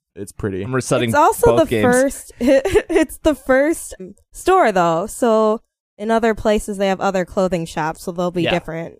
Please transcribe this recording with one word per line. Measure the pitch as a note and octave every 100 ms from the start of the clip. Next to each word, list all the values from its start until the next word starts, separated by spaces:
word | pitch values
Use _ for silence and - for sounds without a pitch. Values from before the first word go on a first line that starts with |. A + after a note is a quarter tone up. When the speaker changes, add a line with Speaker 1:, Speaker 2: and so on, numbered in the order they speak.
| _ -
Speaker 1:
it's | G2+
pretty. | - G#2+ F#2+
Speaker 2:
I'm | G#2
reciting | C3 - - A#2
Speaker 3:
It's | C#4+
also | E4+ G#4+ A#4 -
Speaker 2:
both | D#4+
Speaker 3:
the |
Speaker 2:
games. | A3
Speaker 3:
first, | B3 B3 C4+ - - -
<laughs> |
it's | A#3 C4 G4 F#4 - D#4+ D#4 -
the | D#4+ C#4+
first | - C4 D4 E4 - - F#3 - _
store, | - - F#4 C4
though. | F#3+ E3+ E3 G3+
So | - A#3+ A3 A3 A3 - _ _ -
in | G#3+
other | A3+ A3+
places, | G#3 A3 G#3+ - G3
they | G3
have | F#3
other | G3 F#3+ E3+
clothing | - F#3 F3 E3
shops, | F3+ D#3 -
so | -
they'll | F3 F3+
be | F3+
Speaker 2:
Yeah. | D#3+
Speaker 3:
different. | F3 - E3 E3 -